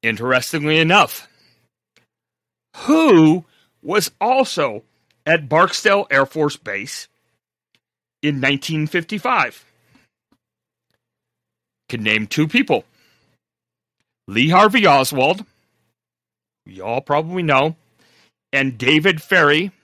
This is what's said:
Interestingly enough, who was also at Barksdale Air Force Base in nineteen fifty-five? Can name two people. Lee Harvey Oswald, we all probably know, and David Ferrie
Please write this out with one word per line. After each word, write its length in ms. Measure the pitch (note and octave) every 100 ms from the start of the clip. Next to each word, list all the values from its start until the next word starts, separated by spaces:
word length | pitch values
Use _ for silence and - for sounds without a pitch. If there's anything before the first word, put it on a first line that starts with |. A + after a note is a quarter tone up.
Interestingly 720 | A#2 A2 A#2+ B2+ - D#3+ D3 D#3
enough, 480 | D#3+ G3 D#3+ - - _ _ _ _ _ _ _ _ _ _ _ _ _ _ -
who 680 | - D#4 D#4+ F3+ D#3 F3+ - _ _ _
was 300 | - G3+ - _
also 640 | G#3+ C4 C4 - C#3 G#2+ _ _ _ _
at 240 | - E3 C#3
Barksdale 580 | D#3 F3+ - G#3+ G3+ -
Air 180 | C#3 C3+
Force 300 | D#3+ D3 -
Base 520 | - G2 G2+ - - _ _ _ _ _ _ _ _ _ _ _
in 160 | D3 C#3
nineteen 480 | C3+ C#3 - D#3+ D3+
fifty-five? 760 | F3+ E3 G#3+ A#3+ A#3 B2+ - _ _ _ _ _ _ _ _ _ _ _ _ _ _ _ _ _ _ _ _ _ _ _
Can 160 | A#2
name 240 | G#2+ G#2+ G#2+
two 180 | - D#3
people. 380 | A#3 - B2+ - _ _ _ _ _ _ _ _ _ _ _ _ _ -
Lee 220 | G#2 D3
Harvey 360 | F#3 G#3 A3+ G3
Oswald, 580 | C#3 C3 C#3+ C3+ F#3 G#3 _ _ _ _ _ _ _ _ _ _ _
we 160 | - F#2+
all 200 | F#2+ A#2+
probably 420 | - D3 D#3+ F#3
know, 320 | E3 C3+ D3+ D#3+ _ _ _ _ _ _ _
and 260 | C#3 C3+ A#2
David 420 | B2+ D#3 F3 E3
Ferrie 520 | - F#3 D3 D3+ F#3+ _